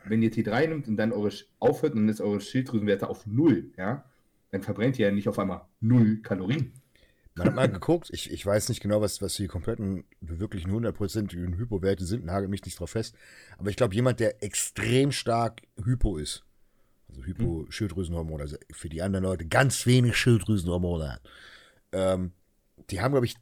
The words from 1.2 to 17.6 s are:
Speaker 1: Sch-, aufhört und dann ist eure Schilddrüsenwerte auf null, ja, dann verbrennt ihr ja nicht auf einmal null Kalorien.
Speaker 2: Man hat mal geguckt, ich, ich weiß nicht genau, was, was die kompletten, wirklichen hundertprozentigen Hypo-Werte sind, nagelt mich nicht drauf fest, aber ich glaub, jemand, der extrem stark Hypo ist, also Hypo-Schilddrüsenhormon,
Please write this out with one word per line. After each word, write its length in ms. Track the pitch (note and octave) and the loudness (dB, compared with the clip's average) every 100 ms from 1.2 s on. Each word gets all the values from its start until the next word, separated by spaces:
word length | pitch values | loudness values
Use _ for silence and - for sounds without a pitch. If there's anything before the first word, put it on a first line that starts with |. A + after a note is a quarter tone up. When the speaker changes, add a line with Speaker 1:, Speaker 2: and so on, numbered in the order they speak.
| G#2 | -2
Speaker 1:
Sch-, 160 | - - _ | -2 -10 _
aufhört 340 | A2+ - D#3 | 2 4 2
und 80 | A2+ | 4
dann 80 | G#2+ | 2
ist 120 | G#2+ | 2
eure 180 | G2+ G2+ | 0 -2
Schilddrüsenwerte 680 | - C3 B2+ A2+ G#2 G2 - | 0 -2 0 0 2 2 0
auf 180 | - G#2 | -6 -4
null, 460 | A2+ E3 G#2 - - | 2 4 4 0 -6
ja, 280 | F#2+ C#3+ - _ _ _ _ | -4 -4 -8 _ _ _ _
dann 100 | G2 | -6
verbrennt 360 | - G2+ B2 B2+ | -6 -2 0 2
ihr 80 | G2+ | 2
ja 40 | |
nicht 160 | G2+ G#2+ | 2 0
auf 100 | G#2 | -2
einmal 280 | F#2+ F2 - _ | -2 -4 -12 _
null 420 | A2+ B2 G#2+ A2 | 4 6 6 4
Kalorien. 500 | - F#2+ F#2 D3+ B2+ - - _ _ _ _ | -2 -4 0 -2 -2 -8 -20 _ _ _ _
Speaker 2:
Man 140 | - C#3 | -2 0
hat 60 | |
mal 140 | B2+ C3 | 2 2
geguckt, 400 | F#2+ - E3+ - | 0 0 0 -2
ich, 180 | - - | -12 -10
ich 160 | - G2 | -6 0
weiß 240 | G#2 - | 0 0
nicht 100 | A2+ | -2
genau, 220 | G2+ G#2+ | 0 2
was, 180 | G#2 - | 0 -2
was 140 | F#2+ - | -6 -4
die 100 | G2 | -6
kompletten, 560 | F2+ F#2+ A#2 G2 F#2 - _ | -4 -4 -4 -2 -4 -8 _
wirklichen 480 | E2 E2 G#2+ F#2+ F2 | -10 -6 -6 -6 -4
hundertprozentigen 880 | G#2+ A2+ E2+ G2+ A2 G2+ F2 F2+ F2 | -2 -2 -2 -4 -2 -4 -4 -6 -4
Hypo-Werte 480 | - G2 F#2+ G2 F2 | -4 -2 0 0 -2
sind, 180 | G#2+ | -4
nagelt 240 | D#2+ G2 F#2+ | -2 -2 -2
mich 140 | G2 | -4
nicht 160 | - - | -8 -10
drauf 80 | F2 | -6
fest, 220 | A2+ A2+ - - - - - | -6 -6 -10 -20 -20 -20 -8
aber 100 | G2 | -4
ich 80 | - | 0
glaub, 160 | A#2+ | 2
jemand, 280 | G2 B2+ A#2+ | 2 2 2
der 220 | A2 - | 0 0
extrem 680 | G#2 - - - A2 B2+ C#3+ | -6 -4 -6 -4 2 2 2
stark 480 | B2 - A#2 A#2 - - - | 0 -2 0 -2 -4 -16 -8
Hypo 320 | F2+ B2+ A2+ D#2+ | -4 0 0 0
ist, 300 | D2 - - _ _ _ _ _ - | -6 -10 -14 _ _ _ _ _ -20
also 120 | C2 | -12
Hypo-Schilddrüsenhormon, 1160 | B1+ F2+ A2+ E2 | -10 -4 -2 -2